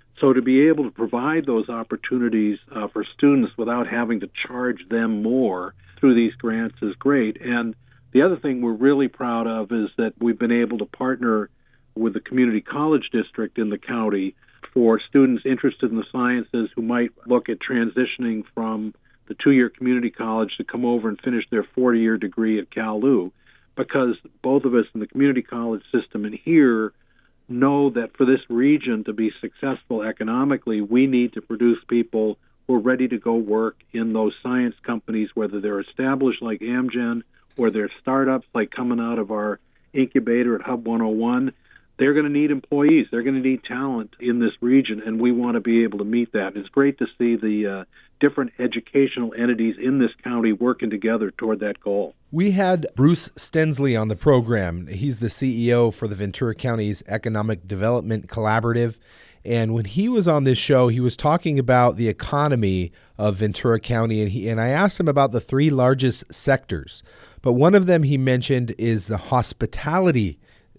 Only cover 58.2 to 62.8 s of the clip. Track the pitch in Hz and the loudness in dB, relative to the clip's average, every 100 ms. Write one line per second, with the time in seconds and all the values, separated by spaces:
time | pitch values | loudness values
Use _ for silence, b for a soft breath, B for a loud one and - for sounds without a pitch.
58.2 | - - 107 113 117 117 120 113 b b | -6 -4 0 0 0 0 0 -4 b b
59.2 | b b - 117 110 113 101 113 214 240 | b b -4 -2 0 -2 -2 -2 0 2
60.2 | 175 151 135 123 - 135 123 117 127 - | 2 4 4 2 4 4 4 2 0 0
61.2 | 151 165 165 143 123 127 123 92 117 101 | 0 0 0 0 4 4 4 2 0 -2
62.2 | - 143 147 127 104 92 | -2 0 2 2 2 0